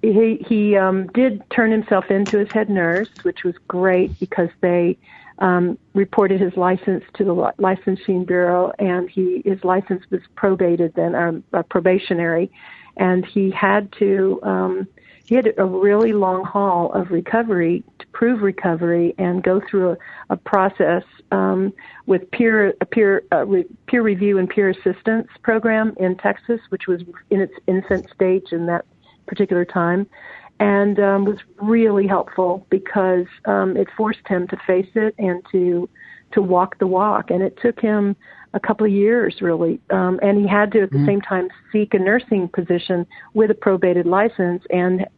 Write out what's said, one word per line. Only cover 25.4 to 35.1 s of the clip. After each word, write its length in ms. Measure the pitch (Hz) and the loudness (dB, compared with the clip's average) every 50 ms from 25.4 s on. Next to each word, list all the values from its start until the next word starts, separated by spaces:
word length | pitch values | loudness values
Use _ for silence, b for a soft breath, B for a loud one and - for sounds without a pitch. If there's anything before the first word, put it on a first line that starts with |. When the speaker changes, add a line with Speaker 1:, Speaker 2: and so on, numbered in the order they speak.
Speaker 1:
program 520 | _ - 226 220 214 226 220 220 220 220 - - | _ 0 0 0 0 0 0 2 0 -2 -2 -2
in 180 | 190 180 185 | -2 -2 -2
Texas, 440 | 185 - 202 202 - _ - 233 226 - _ | 0 -2 -2 -2 -2 _ -4 -4 -4 -4 _
which 160 | - 185 - | -10 -8 -4
was 160 | - 180 175 175 175 175 - _ _ | -4 -4 -4 -4 -14 -20 -20 _ _
in 140 | 214 190 | 0 0
its 100 | 190 - - - _ | 0 -2 -6 -8 _
infant 420 | - 185 190 190 - 196 185 185 - - | -2 -2 -2 0 -2 -2 -2 -2 -10 -4
stage 380 | _ 196 185 185 190 185 - | _ 0 2 2 0 -2 -4
in 120 | - 170 170 | -6 -4 -2
that 200 | 170 175 170 - _ _ _ b b b b _ | -2 -2 -4 -6 _ _ _ b b b b _
particular 380 | - 190 - 202 - 190 175 175 | -12 -2 -2 -2 0 2 0 0
time, 400 | 175 - 185 170 175 175 190 202 - B B B B B B B B B _ | 0 0 0 0 2 0 0 -2 -4 B B B B B B B B B _
and, 400 | 214 202 202 202 202 202 202 196 | 0 2 2 2 2 2 2 2
um, 240 | 202 196 196 196 196 | 2 2 2 2 0
was 100 | 202 208 196 - _ - - | 0 -2 -4 -10 _ -14 -8
really 460 | 202 214 226 233 226 220 202 202 196 | 0 2 2 4 4 4 4 2 2
helpful 600 | 196 196 175 - - - - 185 175 180 190 - _ | 2 0 0 -2 -4 -2 -2 0 0 -2 -4 -2 _
because, 560 | - 196 196 - - 208 185 185 185 180 180 185 - - _ | -2 -2 -2 -2 -2 0 0 2 2 0 -2 -4 -10 -10 _
um, 320 | 214 202 196 190 190 180 | -2 0 0 0 0 0
it 120 | 202 196 - - | -2 -2 -4 -2
forced 300 | - 220 208 233 - _ | -4 -4 -4 -4 -6 _
him 200 | - 196 180 180 185 | -4 -2 -2 -2 -4
to 80 | - - - | -8 -10 -2
face 220 | - 185 185 196 185 _ | -2 0 0 0 -2 _
it 200 | 226 214 220 | -2 -2 -2